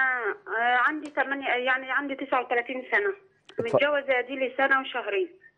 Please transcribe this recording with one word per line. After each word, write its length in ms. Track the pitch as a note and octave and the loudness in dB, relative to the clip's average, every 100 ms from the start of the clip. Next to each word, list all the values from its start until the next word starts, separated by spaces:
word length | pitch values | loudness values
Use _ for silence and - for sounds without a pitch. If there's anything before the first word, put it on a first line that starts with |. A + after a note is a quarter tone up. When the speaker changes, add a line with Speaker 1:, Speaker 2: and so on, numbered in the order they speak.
| C4 B3+ A3 - - A3 | 2 2 -2 -4 -6 0
Speaker 1:
آه، 280 | A#3+ B3 B3+ | 2 4 2
عندي 220 | D#4 D4 | 0 -6
تمانية، 360 | D4 C4 C#4 C4+ | -2 -2 -2 -2
يعني 420 | B3 B3 C4 C4 | 0 2 0 0
عندي 240 | C4 C#4+ | -4 -2
تسعة 260 | C4+ C4+ C4+ | -6 0 -2
وتلاتين 380 | A#3+ A#3+ A#3+ B3+ B3 | 2 -2 -2 -6 0
سنة، 200 | A3 G3+ G3 _ _ _ | 0 2 -2 _ _ _
Speaker 2:
اتف-، 220 | - A#3 | -6 0
Speaker 1:
متجوزة 460 | B3 C#4+ D4 C4+ B3+ | 4 4 2 2 0
دي 160 | B3 C4+ | 0 -2
لي 160 | C4 B3 | -4 0
سنة 240 | C4+ C4+ | 2 2
وشهرين. 480 | C4 B3+ G#3 G3+ F3+ - - | 0 -6 -2 -2 -2 -6 -20